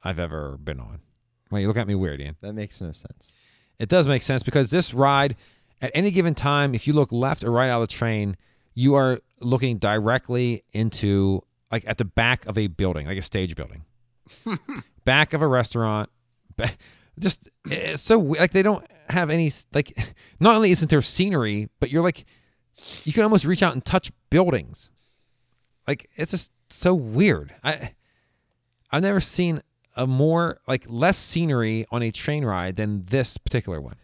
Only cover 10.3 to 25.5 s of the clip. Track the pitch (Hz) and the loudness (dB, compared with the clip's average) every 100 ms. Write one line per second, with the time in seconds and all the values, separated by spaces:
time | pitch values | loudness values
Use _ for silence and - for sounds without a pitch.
10.3 | 123 123 113 - 107 113 - 101 98 98 | -2 -2 -4 -6 -4 -4 -2 2 2 2
11.3 | 95 - _ _ 113 107 - 98 - 117 | 0 -6 _ _ -8 -6 -6 -2 0 0
12.3 | 127 - 104 104 82 92 78 73 95 - | 0 -2 -4 -4 -2 -2 -2 -6 -8 -6
13.3 | 98 92 76 69 - - _ _ _ _ | -4 -4 -6 -12 -16 -20 _ _ _ _
14.3 | - 226 - - 262 - _ - 139 151 | -14 -8 -8 -8 -14 -14 _ 0 2 2
15.3 | 151 151 127 120 117 110 107 - _ _ | 0 2 2 0 -2 -2 -2 -6 _ _
16.3 | _ _ - 113 - - _ _ - 185 | _ _ -6 -6 -6 -18 _ _ -4 -4
17.3 | - - _ 151 151 165 151 - 226 143 | -4 -12 _ -8 -6 -6 -6 4 4 4
18.3 | 151 180 196 196 202 - _ - 180 156 | 2 2 4 2 0 -6 _ -4 0 2
19.3 | 165 156 - - 147 - - - - - | 2 0 -4 -4 -2 -2 -6 -10 -12 -20
20.3 | - 214 220 208 180 156 151 - - 196 | 4 6 6 4 4 4 2 2 0 0
21.3 | 165 107 104 107 _ 127 151 175 - - | 0 0 -2 -6 _ -2 0 0 -2 -14
22.3 | _ _ _ _ _ - - 151 226 214 | _ _ _ _ _ -20 -10 -2 2 4
23.3 | 208 143 180 180 131 - 185 - - _ | 2 2 2 0 0 -2 -2 -2 -14 _
24.3 | 156 180 123 64 - - _ _ _ _ | 2 4 0 -4 -16 -20 _ _ _ _
25.3 | _ _ | _ _